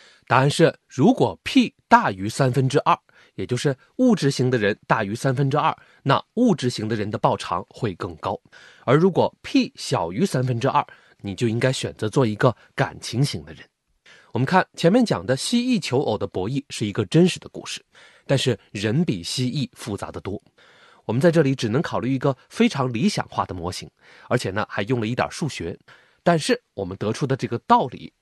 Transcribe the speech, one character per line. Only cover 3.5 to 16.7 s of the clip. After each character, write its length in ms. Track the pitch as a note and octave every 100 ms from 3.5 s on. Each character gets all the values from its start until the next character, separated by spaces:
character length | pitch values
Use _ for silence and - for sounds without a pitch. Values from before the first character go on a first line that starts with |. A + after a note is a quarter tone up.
| B2
是 200 | D3 C3 _ -
物 140 | B3+
质 160 | G#3 C#3
型 220 | - B2+
的 80 | B2
人 180 | G2+ G#2+ -
大 180 | B2+
于 100 | G2+
三 180 | A2+ C3+
分 160 | B2+ C#3
之 80 | D3
二， 200 | D3+ - _ _
那 180 | C#3 C3 -
物 180 | - B3
质 160 | D3+ B2
型 200 | - G#2+
的 80 | A2
人 120 | G#2
的 80 | G#2+
报 200 | - G2+
偿 280 | - F2 G#2+
会 260 | - A2+
更 220 | F2 G2 E2
高。 200 | F#2+ G#2 _ - - -
而 120 | - C3
如 120 | F#3+
果 240 | D#3+ G#2+ _
P 300 | - C4+ - -
小 340 | - A2+ E2+
于 160 | F#2+ G3
三 160 | C#3
分 160 | B2+ A#2
之 100 | B2+
二， 160 | D3 - - _ _
你 120 | G2+
就 140 | F#2 A#2+
应 140 | A2+
该 120 | B2+
选 220 | C3 G#2+
择 140 | - G#2+
做 180 | D3 A#2+
一 80 |
个 220 | G#2+ C3 - _
感 240 | - B2 -
情 240 | - A2+
型 200 | C#3 F#2+
的 80 | D2
人。 120 | - - _ _ _ _ - _
我 60 | A#2
们 60 |
看 220 | C3 F#3 -
前 180 | - E3+
面 120 | A#3
讲 200 | A#3 A2
的 120 | F2+ C3
蜥 240 | - A#3+
蜴 200 | B3 A3+
求 200 | - B2+
偶 180 | C#3+ A2
的 80 | G2
博 240 | - F#2+
弈 140 | C#3 -